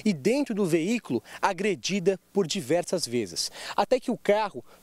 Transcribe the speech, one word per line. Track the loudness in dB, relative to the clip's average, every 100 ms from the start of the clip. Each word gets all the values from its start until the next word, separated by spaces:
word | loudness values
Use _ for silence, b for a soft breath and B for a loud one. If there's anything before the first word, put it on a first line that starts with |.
e | -2
dentro | 0 2 2 0
do | -2 2
veículo | 2 2 -2 -2 -4 B B
agredida | 0 0 -2 -2 -2 0 0 0 -2
por | -2 0
diversas | -2 0 0 0 -2 -2
vezes. | -2 -2 -4 -6 B B -2
Até | 2 2
que | 0
o | -2
carro | 2 2 0 -6 B B